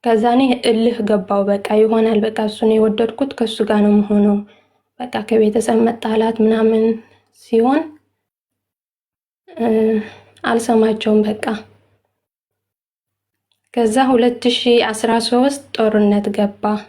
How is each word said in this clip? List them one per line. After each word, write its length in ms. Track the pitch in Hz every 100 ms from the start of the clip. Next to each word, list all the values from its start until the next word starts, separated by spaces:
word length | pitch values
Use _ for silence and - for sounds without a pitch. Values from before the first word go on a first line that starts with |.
ከዛ 200 | 247 226 233
እኔ 120 | 240 269 247 247
እልህ 320 | 220 226 226
ገባው። 400 | 214 208 190 202 196
በቃ 220 | 202 202 214
ይሆናል፣ 420 | 220 226 220 214
በቃ 200 | 220 214
እሱን 280 | 214 214 220
የወደድኩት 640 | 220 220 214 226 - 277
ከሱ 240 | - 226 -
ጋር 180 | 214 214
ነው 100 | 208
የምሆነው። 460 | 208 208 208 202 202 208 _ _ _ _ _
በቃ 160 | 254 226 208
ከቤተሰብ 520 | 220 214 220 220 226
መጣላት 560 | 226 233 220 220 226 226
ምናምን 440 | 220 220 220 220 220 220 - _ _ _
ሲሆን፣ 420 | - 226 233 285 320 - _ _ _ _ _ _ _ _ _ _ _ _ _ _ _
እ፣ 200 | 339 233 220 220 220 214 - _ _
አልሰማቸውም 800 | - 233 233 226 220 214 220 214
በቃ። 220 | 214 214 - 214 - _ _ _ _ _ _ _ _ _ _ _ _ _ _ _ _ _ _ _ _
ከዛ 220 | - 226 220
ሁለት 400 | 262 254 240 240 240
ሺ 100 | 240 247 240
አስራ 280 | 220 220 226 233
ሦስት 380 | 233 247 269 277 -
ጦርነት 520 | - 220 214 208 202 208
ገባ። 360 | 208 202 - 208 208